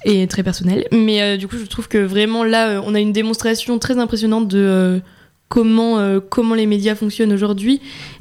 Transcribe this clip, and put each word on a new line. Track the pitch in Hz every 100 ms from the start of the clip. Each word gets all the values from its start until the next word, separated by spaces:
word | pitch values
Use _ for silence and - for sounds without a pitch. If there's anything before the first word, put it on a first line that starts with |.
| 208
et | 202 185
très | -
personnel, | 185 180 180 190 -
mais, | 226 220 214
euh, | 202 202
du | 190
coup, | 233
je | 208
trouve | - 220
que | 220
vraiment | 190 196 214 226
là, | 226 226 226
euh, | 202 196
on |
a | 208
une | 208
démonstration | 208 220 226 233 220 - 240
très | - 247
impressionnante | 233 226 220 220 220
de, | 196
euh, | 196 190 185 185 185 - _ _ _
comment, | 247 220 226 226 220
euh, | 202 196
comment | 196 - 226
les | 226
médias | 214 208 202
fonctionnent | 214 214 208 226
aujourd'hui | 202 208 202 208 269 - - - -